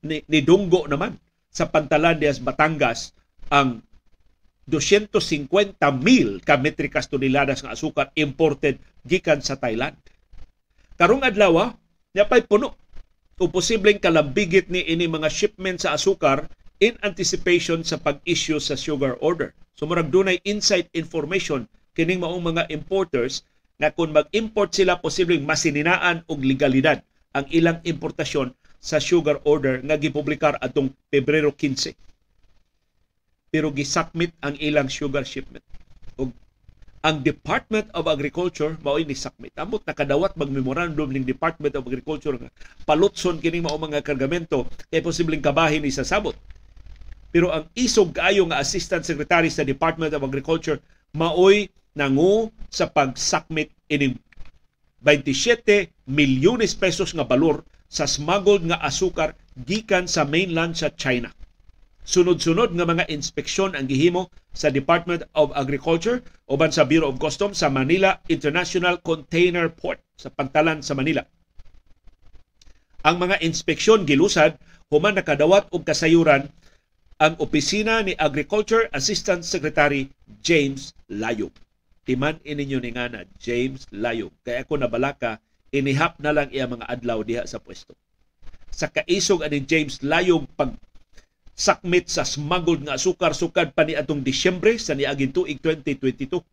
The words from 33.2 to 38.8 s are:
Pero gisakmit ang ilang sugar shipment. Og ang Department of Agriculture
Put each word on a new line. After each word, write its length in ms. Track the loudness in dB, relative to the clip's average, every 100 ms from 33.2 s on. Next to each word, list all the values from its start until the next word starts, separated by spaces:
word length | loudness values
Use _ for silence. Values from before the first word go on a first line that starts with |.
| _ _ _
Pero 240 | -2 -2
gisakmit 640 | -4 -4 -2 -4 -4 -6 _ -10
ang 80 | -6
ilang 240 | -2 0 -2
sugar 400 | -4 -4 -4 -6
shipment. 400 | -10 -14 -18 _ -20 _ -20 -18 -8
Og 80 | -8 -8 _ _ -20 _ -20 -4
ang 240 | -2 0 -2
Department 640 | -4 -4 -4 -2 -4 -4 -6
of 80 | -2
Agriculture 720 | -2 -2 -2 -4 -2 -4 -4